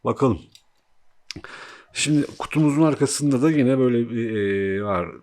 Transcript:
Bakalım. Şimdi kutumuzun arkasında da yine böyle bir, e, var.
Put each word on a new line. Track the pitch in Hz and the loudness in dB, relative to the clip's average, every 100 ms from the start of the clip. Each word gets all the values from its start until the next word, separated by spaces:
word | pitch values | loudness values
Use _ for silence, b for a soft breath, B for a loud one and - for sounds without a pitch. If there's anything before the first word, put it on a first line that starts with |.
Bakalım. | 123 113 135 92 - - _ _ _ _ _ _ _ - B B B B B | -4 0 0 0 -8 -20 _ _ _ _ _ _ _ -16 B B B B B
Şimdi | - 143 151 - - | -6 0 0 0 -8
kutumuzun | - 151 151 143 | -4 2 2 4
arkasında | 160 139 139 - 143 127 | 2 2 0 0 0 2
da | 156 | 2
yine | 151 127 131 | 4 2 4
böyle | 127 120 117 | 2 2 -2
bir, | 117 113 110 | -4 -4 -2
e, | 101 98 98 95 | -2 0 -2 -2
var. | 104 92 87 62 | -2 -2 -4 -10